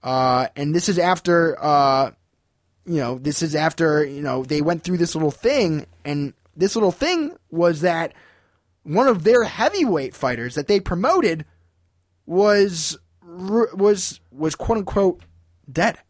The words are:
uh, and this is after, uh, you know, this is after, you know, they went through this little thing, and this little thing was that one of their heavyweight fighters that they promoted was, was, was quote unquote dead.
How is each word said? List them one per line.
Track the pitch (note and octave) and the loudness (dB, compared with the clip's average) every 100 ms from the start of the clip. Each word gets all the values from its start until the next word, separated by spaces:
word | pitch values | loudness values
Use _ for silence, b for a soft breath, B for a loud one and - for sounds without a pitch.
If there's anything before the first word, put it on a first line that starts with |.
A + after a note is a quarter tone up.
uh, | A2 C3 B2+ B2+ B2+ | -2 0 2 2 0
and | - C#3+ | -4 -2
this | E3 F3 | -2 0
is | F3+ | 0
after, | F3 F3+ - E3+ E3 - | 2 0 2 2 2 0
uh, | D3+ C#3+ C#3 C3+ C3+ - _ _ _ _ _ _ | 2 4 4 2 0 -4 _ _ _ _ _ _
you | - D#3+ | -6 -4
know, | B2 B2+ | -2 -4
this | C#3 D3 | -4 -2
is | D#3+ D3+ | -2 0
after, | D#3+ - E3 D3+ | -2 0 0 2
you | D3 C#3 | 0 -4
know, | D3 B2+ | -4 -4
they | C3 D3+ | -2 -2
went | D3+ E3+ | 0 -2
through | - F3+ | -2 -2
this | E3+ | -2
little | D#3+ D#3 | 0 -2
thing, | C3 A3+ C#4+ F#3+ D#3 - _ | 0 0 2 0 -2 -6 _
and | C#3+ D3 C#3+ - _ | -8 -6 -6 -10 _
this | - F#3+ A3+ | -4 -2 2
little | G3+ | 0
thing | E3+ D4+ F4 D4 F4+ _ | 0 -2 -2 -4 -10 _
was | E3 E3+ D#3+ | -2 0 0
that | F3 E3 E3 _ b b b b b _ | -2 -2 -6 _ b b b b b _
one | - E3 C4+ | -4 0 2
of | G#3 | 2
their | D#3+ A#3+ | 4 4
heavyweight | A3 - B3+ G4+ C#4+ E3+ C3+ | 2 0 -2 2 0 0 -4
fighters | - C3 A#2+ A#2+ | -4 -4 -4 -6
that | C#3 C#3+ | -6 0
they | G#3 | 0
promoted | F3+ F3 A#3 F#4 A#3 E3 D3+ _ _ _ _ _ _ _ - | 0 -2 2 2 2 -2 -8 _ _ _ _ _ _ _ -4
was, | F3 G#3 G3+ G3+ E3+ D#3 D#3 _ _ | 2 4 4 2 0 -8 -8 _ _
was, | F3 E3+ F#3 A3 A3+ F#3+ G3+ G#3 - - _ | -20 -12 -2 0 0 2 2 2 -2 -10 _
was | B2+ D#3 | -6 -6
quote | D3+ - A3+ | -4 -2 -2
unquote | F#3+ G#3 G3 F3 - _ _ _ - | 0 0 0 0 -12 _ _ _ -10
dead. | C3+ G3+ - _ | -2 -2 -2 _